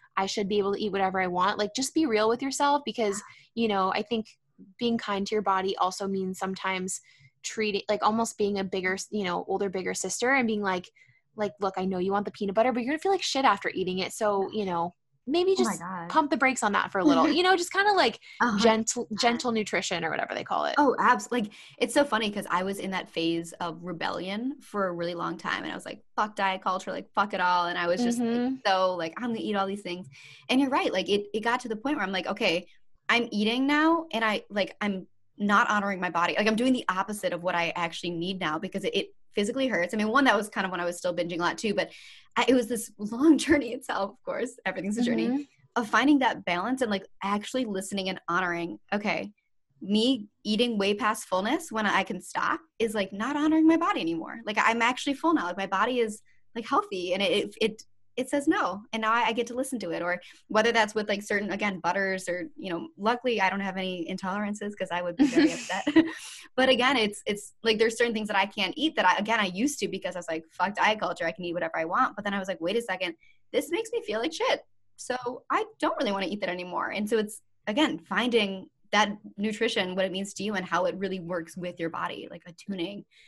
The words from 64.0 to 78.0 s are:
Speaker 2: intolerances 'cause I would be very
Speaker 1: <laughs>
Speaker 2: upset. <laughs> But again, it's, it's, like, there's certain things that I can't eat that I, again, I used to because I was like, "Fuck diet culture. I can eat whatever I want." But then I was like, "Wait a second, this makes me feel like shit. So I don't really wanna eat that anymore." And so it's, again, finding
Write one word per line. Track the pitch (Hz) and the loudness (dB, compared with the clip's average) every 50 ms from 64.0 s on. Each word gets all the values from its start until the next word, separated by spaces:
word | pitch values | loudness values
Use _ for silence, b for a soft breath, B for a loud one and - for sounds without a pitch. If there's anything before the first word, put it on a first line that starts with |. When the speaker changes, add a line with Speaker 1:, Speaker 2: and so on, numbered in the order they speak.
| 165 180 | -6 -6
Speaker 2:
intolerances | 185 185 196 185 190 208 208 202 208 208 208 208 208 | -6 -6 -4 -4 -4 -4 -4 -4 -6 -6 -6 -8 -6
'cause | - 190 185 | -6 -6 -4
I | 170 175 180 | -4 -4 -4
would | 175 175 | -2 2
be | 208 294 | 2 4
very | 269 233 339 294 302 | 4 6 4 4 4
Speaker 1:
<laughs> | |
Speaker 2:
upset. | - - - - 180 196 - | 2 -2 -6 -6 -6 -4 -2
<laughs> | 294 - 320 330 B B B B B B B B B B | 2 4 4 4 B B B B B B B B B B
But | - 262 262 | 2 4 4
again, | 254 226 247 269 285 | 4 4 4 4 4
it's, | 240 214 208 208 - - | 2 2 0 -2 -4 -6
it's, | 214 202 208 - - - _ - | -6 -6 -6 -8 -14 -12 _ 0
like, | 226 220 | 2 4
there's | 208 226 233 226 | 4 4 2 2
certain | - 240 240 214 | 2 0 0 0
things | 220 214 208 | -2 -2 0
that | 202 | 2
I | 196 202 | 2 0
can't | 202 - 214 196 180 - | 0 0 -2 -2 -2 -2
eat | 220 277 320 - | -2 -2 0 2
that | 220 190 | 4 4
I, | 180 175 | 4 4
again, | - 208 214 226 220 | 4 2 2 2 2
I | 202 | 2
used | 180 175 190 247 285 285 - | 0 0 0 -2 -2 -2 -2
to | 208 | -4
because | 170 180 190 - 180 180 | -4 -4 -6 -6 -6 -8
I | 175 | -8
was | 175 | -6
like, | - 160 160 160 - | -6 -6 -6 -8 -8
"Fuck | _ - 180 196 208 | _ -2 -2 -2 0
diet | 180 - 208 220 214 | 2 2 2 2 2
culture. | 190 180 170 - 170 | -2 -4 -4 -4 -4
I | 165 | -4
can | 180 - 175 | -4 -6 -6
eat | 175 165 | -6 -4
whatever | 170 165 160 160 | -4 -4 -2 -2
I | 165 160 | -4 -2
want." | 165 190 233 262 - - | 0 2 2 2 0 -2
But | - 208 | -4 -6
then | 202 202 | -4 -4
I | 202 | -4
was | 190 | -4
like, | 190 180 - | -6 -6 -4
"Wait | 160 175 214 | -2 -2 -2
a | 233 | -2
second, | 233 - - - 185 175 330 _ b b b b b b | -2 -4 -4 -4 -6 -6 -8 _ b b b b b b
this | - 233 285 - | -2 -2 -2 0
makes | 339 440 453 - | -2 -4 -4 -4
me | 480 466 - | -6 -6 -4
feel | 214 208 220 | -4 -4 -4
like | 233 320 - | -4 -4 -4
shit. | - 453 523 - - - _ _ _ _ _ _ | -2 0 0 0 -2 -4 _ _ _ _ _ _
So | - - - 247 254 247 262 254 - - - | -10 -6 -6 -2 0 0 0 0 -2 -2 0
I | 285 392 440 - - - | 0 0 0 -2 -4 -2
don't | 302 294 320 | 0 0 0
really | 311 277 208 | 0 0 0
wanna | 196 196 196 | 0 0 0
eat | - 208 208 | -2 -2 -2
that | 190 180 | -2 -2
anymore." | 180 180 180 180 175 - - - | -2 -4 -6 -4 -4 -2 -2 -2
And | - 196 208 208 | -2 -2 0 2
so | 233 220 | 2 2
it's, | 208 208 - - _ _ _ _ _ | 2 0 -4 -12 _ _ _ _ _
again, | 208 214 277 311 262 156 | -2 0 2 2 2 0
finding | - | -4